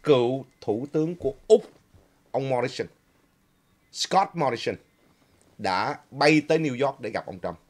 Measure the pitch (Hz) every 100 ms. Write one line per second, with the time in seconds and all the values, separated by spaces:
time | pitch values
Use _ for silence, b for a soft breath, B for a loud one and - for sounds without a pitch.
0 | 151 131 120 135 - _ - 107 143 156
1 | 160 175 135 - - 220 - _ _ -
2 | _ _ _ 123 135 123 123 - 101 _
3 | _ _ _ _ _ _ _ _ _ -
4 | - 185 196 170 139 120 - 98 _ _
5 | _ _ _ _ _ - 98 92 117 147
6 | _ 131 147 156 147 160 156 123 135 135
7 | 110 98 - 92 87 85